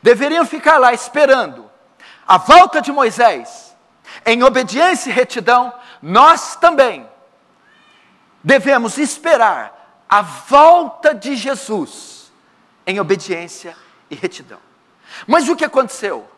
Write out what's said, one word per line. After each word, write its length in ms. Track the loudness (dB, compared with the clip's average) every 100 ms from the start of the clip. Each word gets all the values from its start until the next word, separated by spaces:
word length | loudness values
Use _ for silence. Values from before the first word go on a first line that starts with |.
deveriam 440 | 2 2 0 -2 -4
ficar 320 | -2 2 4
lá 160 | 2
esperando 760 | 0 -6 -2 0 0 -2 -12 -20 _ _ _ -20 _ 0
a 120 | 0
volta 440 | 6 6 6 0
de 100 | -4
Moisés, 840 | -2 -2 2 0 0 -12 -20 -20 _ _ _ _ -10 -4
em 180 | 2
obediência 680 | 2 2 -4 0 0 0 -4
e 40 |
retidão, 600 | -4 -4 -4 0 0 -2 -10 -20 -20
nós 540 | -2 4 4 2 -4 0
também 540 | 0 2 0 -2 -18 _ _ _ _ _ _ _ _ _ _ _ _ _
devemos 540 | 0 0 2 -2 -2 -6
esperar 1040 | -8 -6 -2 0 0 -2 -10 _ _ _ _
a 140 | -4
volta 920 | -4 -14 0 4 6 4 0 -4 -4
de 220 | -4 -8 -8
Jesus 960 | -8 -10 -8 -8 -10 -14 -20 -20 _ _ _ _ _ _ -10
em 140 | -8
obediência 760 | -4 -4 -6 -12 -12 -20 -20 -20 _ _ _
e 60 | -12
retidão. 440 | -12 -14 -20 -20 _ _ _ _ _ -20 -2
Mas 220 | -2 0
o 60 | -4
que 100 | -2
aconteceu? 640 | -2 -4 -8 -10 -10 -14